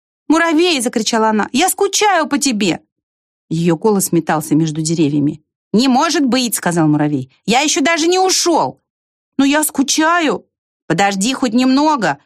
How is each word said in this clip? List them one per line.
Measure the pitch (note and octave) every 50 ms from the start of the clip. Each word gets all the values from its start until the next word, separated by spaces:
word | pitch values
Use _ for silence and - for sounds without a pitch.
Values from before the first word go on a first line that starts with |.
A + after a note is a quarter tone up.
| _ _ _ _ _
«Муравей!» — | _ D4 D#4+ E4+ E4 E4 D4+ F4 F4+ E4 C4+ A3
закричала | B3 - A#3+ G#3+ - - A3+ A3 A3
она. | G#3+ G#3+ G3 - -
«Я | B3 F4+ F#4
скучаю | - - G4+ G4+ G4 - G#4 G#4 F#4+ E4+ E4 -
по | D4 C#4
тебе!» | - C#4 A#3+ G3+ G#3+ F3+ D#3 - - _ _ _ _ _ _ _ _ _ _ _ _ _
Её | E3 E3 E3 F3 E3
голос | D#3 - A3+ G#3 F#3+ F3+ - -
метался | E3+ D#3+ - E3+ D3+ D3+ - D3+
между | D3+ E3 D#3+ D3+ D#3+
деревьями. | D#3+ D#3 E3+ D#3+ E3 C#3 D3 D3 C#3 D3 D#3 - _ _ _ _ _ _ -
«Не | G3+ C4 C4+
может | B3 B3 D#4 E4+ D4+ E4+ C#4+
быть!» — | B3+ G#3+ C4 B3 A#3 -
сказал | - - F3+ E3+ F3 D#3+ D3+
муравей. | D3 D3+ D3 D3+ D3 C3+ B2+ - _ _ _
«Я | - A3 B3+
ещё | D4+ D4+ - F4 C#4
даже | E4 E4+ E4 D#4
не | E4+ F4+ F#4
ушёл!» | F#4 F#4+ F4 - - F4 E4 B3 D#3 B2+ - - _ _ _ _ _ _ _ _ _ _ _
«Но | - C4+
я | C#4 C#4+ D4+ D4+
скучаю!» | - - - C#4 - - - D#4 D#4+ E4+ F4 E4 C#4 F#3+ - - _ _ _ _ _ _ _ _
«Подожди | _ - F3 G3 G3+ G3+ F#3+ F#3+ B3+ C4
хоть | - - B3 G#3
немного!» — | B3 B3+ C4 C4 C4+ D4 D#4 D4+ C4+ G3+ D#3+ C#3 - _